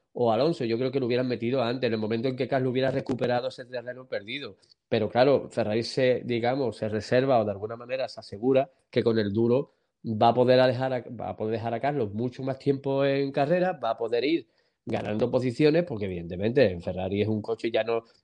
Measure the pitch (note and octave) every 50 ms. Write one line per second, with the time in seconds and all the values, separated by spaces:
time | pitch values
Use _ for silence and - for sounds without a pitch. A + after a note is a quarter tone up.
0 | _ _ - - A#2+ A#2 G#2+ A2+ C#3 E3+ E3 - C3 A2 A2+ A#2 C3 C3 B2 C#3
1 | B2+ A2+ B2 A#2+ C3 B2+ A#2+ G#2 A#2 A#2 C3+ C3+ A2+ A#2 B2+ C3+ B2+ A2+ A2+ A2
2 | G#2+ G#2+ A2+ A2+ B2 C3+ B2+ B2+ B2+ A2+ C#3 C3 B2+ C3 A#2+ C3 C3 C3+ B2+ C3+
3 | C3 - B2+ A#2 A#2+ A#2 B2 B2 B2+ C3 - - B2 A#2+ B2+ A#2+ A#2 B2 B2 B2+
4 | B2+ - B2+ G2+ G2 G#2+ B2+ C#3+ C3+ G#2 F2+ _ _ _ _ _ _ - A#2 A2+
5 | G#2+ - - A#2+ C3 C#3+ C3 - - - - A#2+ G#2 G#2 G#2+ A#2 A2+ - - C#3
6 | C3 B2+ A#2+ - - A#2+ A#2+ A2+ A#2 A#2+ C3 C#3+ C3+ A2+ - - A2+ G#2+ G#2+ G#2+
7 | - - B2+ B2+ C3 C3+ C3 A#2 G#2+ G#2 G2+ G2 G#2 A2 A#2 A#2+ A#2+ A#2+ C3 C3
8 | B2 A2 - - - - G#2+ G2+ A#2 C3 C3+ C3 C3+ - _ _ _ _ - B2
9 | A2 A#2 A2+ A2 G#2 G2+ G2 A2+ A#2 A#2 A#2+ C#3 - - _ _ _ _ _ _
10 | - A2+ A2 G#2 A#2 A#2+ A#2 B2+ B2 B2+ B2+ B2+ B2+ B2+ A#2 B2 C3 C3 C3 A#2+
11 | - - B2 G#2+ - F#2+ G2 - A2 A2 A2+ G#2+ A2+ A#2 A#2 A#2 C3 C#3+ D3 C#3+
12 | A2+ G2+ G2+ A2 B2 B2 B2+ - C3 C3+ C3 - - C#3 C#3 C3 C3+ C#3 C3+ C#3
13 | C#3 C#3 C#3 C#3 C#3 C#3 C#3 D3 C#3 D3 F3 F3+ F3+ F#3 F3 C3 A2+ A2+ A2+ -
14 | A#2 A2 A#2 A#2 A#2+ D3 E3+ D3 - _ _ _ _ _ _ _ - - A2 G#2
15 | - - G#2+ A2 B2+ A#2+ C3 B2+ B2 B2+ A#2 - D3+ D3 D3 E3+ F3 - A#2+ G2+
16 | G#2 F#2+ F#2 E2+ E2+ E2 F2+ F2 G2+ A2+ A#2 C#3+ B2 G2 F2+ E2+ F2 F#2+ F2 F2+
17 | F#2+ F#2 G2+ G2+ G#2 G#2+ A2 G#2+ G2+ A2+ A2+ - - A#2 A2+ A2 A2 A#2 A#2 A2+
18 | - _ _ _